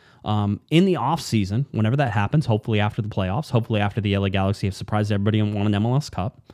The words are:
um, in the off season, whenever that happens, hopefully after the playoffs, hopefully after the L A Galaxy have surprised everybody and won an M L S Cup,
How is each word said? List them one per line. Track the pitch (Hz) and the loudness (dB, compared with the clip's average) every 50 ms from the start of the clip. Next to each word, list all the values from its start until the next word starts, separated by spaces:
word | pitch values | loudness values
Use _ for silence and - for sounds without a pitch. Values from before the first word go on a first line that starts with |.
| _ _ _ _ | _ _ _ _
um, | - - 107 107 104 101 104 - - - | -4 -2 0 0 0 0 -2 -4 -2 0
in | 147 160 190 | 2 4 4
the | 196 175 | 4 2
off | 151 110 135 165 151 | 0 0 -2 -2 -2
season, | - - - 110 98 92 101 117 139 - | -2 -2 0 0 0 0 -2 -2 -2 -2
whenever | - 110 107 110 120 | -2 0 0 2 2
that | 143 143 117 | 0 0 0
happens, | 98 107 101 98 - 160 127 | 0 0 0 2 2 0 2
hopefully | - 110 107 - - 110 104 | 2 0 0 0 0 0 2
after | 104 104 - - | 2 0 0 -4
the | 107 104 | -6 -4
playoffs, | - - 95 92 95 123 160 - | -4 -4 -2 -2 -2 -4 -2 0
hopefully | - 123 113 - 117 107 | 0 0 0 0 0 0
after | 104 101 - - | 0 0 0 -2
the | 101 104 | 0 0
L | 98 98 98 | 0 0 0
A | 98 | 0
Galaxy | 95 95 95 98 98 - - | 0 0 0 0 0 -2 -2
have | 98 92 | -4 -4
surprised | - 104 - - 104 107 104 | -6 -6 -4 -2 -2 0 0
everybody | 107 101 101 107 107 107 | 0 0 2 2 2 2
and | 107 104 104 | 2 0 0
won | 101 101 | 0 0
an | 104 101 | 0 2
M | 101 107 | 2 2
L | 117 123 | 2 0
S | 139 147 - | 0 -2 -4
Cup, | - - 90 - - - - - | -6 -6 -6 -6 -8 -12 -18 -20